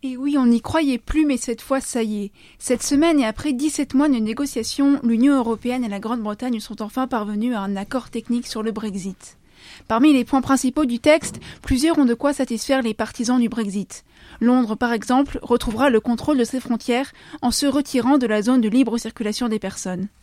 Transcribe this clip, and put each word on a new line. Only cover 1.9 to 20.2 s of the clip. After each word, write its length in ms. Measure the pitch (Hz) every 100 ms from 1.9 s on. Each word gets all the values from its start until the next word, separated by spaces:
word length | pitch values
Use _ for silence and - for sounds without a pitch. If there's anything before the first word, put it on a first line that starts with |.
| 247
y 220 | 226 208 208
est. 60 | _ - -
Cette 240 | - 247
semaine, 360 | - 285 330 311
et 60 | 226
après 260 | 214 294
dix-sept 440 | 254 302 - 294 262
mois 120 | 302
de 60 |
négociations, 880 | 254 214 226 285 - 226 - 277 277
l'Union 320 | 240 226 262 277
européenne 480 | 233 220 247 247
et 60 | 240
la 100 | 202
Grande-Bretagne 600 | 220 240 214 208 254 233
sont 240 | - 208
enfin 240 | 214 254 262
parvenues 480 | 240 208 208 233 233
à 60 |
un 140 | 196 196
accord 360 | 196 262 233
technique 340 | 233 226 240 233
sur 160 | 226
le 100 | 220
Brexit. 680 | 214 220 190 190 185 - - _ _ - - -
Parmi 260 | 226 294
les 100 | 277
points 200 | 240 269
principaux 420 | 262 269 254 269 294
du 140 | 233
texte, 400 | - 320 - - - -
plusieurs 340 | - 262 311 311
ont 80 | 262
de 80 |
quoi 180 | 233 285
satisfaire 520 | 285 262 226 - 269
les 100 | 233
partisans 480 | 214 220 - 226 254
du 80 | 233
Brexit. 560 | 233 214 196 190 - _ _ - -
Londres, 360 | 226 254 233 214
par 180 | 240
exemple, 460 | 233 - 254 277 -
retrouvera 480 | - 240 - 220 277
le 100 | 220
contrôle 380 | 226 233 - 294
de 60 |
ses 160 | 226 262
frontières 520 | - 226 - 240 269 - - -
en 80 | 247
se 160 | - 285
retirant 540 | 269 285 254 233 285
de 80 | 240
la 160 | 214
zone 180 | 208 262
de 80 | 214
libre 300 | 226 247 226
circulation 500 | 220 - 208 214 240
des 100 | 214
personnes. 500 | 190 196 190 180 196 _